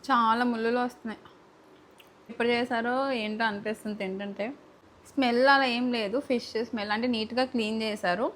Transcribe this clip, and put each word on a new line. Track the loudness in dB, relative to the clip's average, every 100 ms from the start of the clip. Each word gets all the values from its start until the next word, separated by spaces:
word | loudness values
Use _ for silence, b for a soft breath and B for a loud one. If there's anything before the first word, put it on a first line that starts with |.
| 2
చాలా | 2 4 2 2
ముళ్ళులు | 0 0 0 -2
వస్తున్నాయి, | -6 -12 -12 -16 -20 -20 -20 -20 -20 -20 -20 -20 -20 -20
ఎప్పుడు | -2 2
చేశారో | 2 0 0 0 0 0 -2
ఏంటో | -2 0 -2
అనిపిస్తుంది | 0 -4 -6 -6 -4
తింటుంటే. | -4 -4 -8 -6 -6 -6 -20 -20 -20 -20 -8
స్మెల్ | 0 2 4 6
అలా | 6 4 0
ఏం | -2 -2
లేదు, | -2 -2 0
ఫిష్ | -2 -2 -6 -4
స్మెల్ | -4 -2 -2
అంటే | 0
నీట్గా | -2 -2 -2 -2
క్లీన్ | 0 -2 -2 -2
చేశారు. | -2 -2 0 -2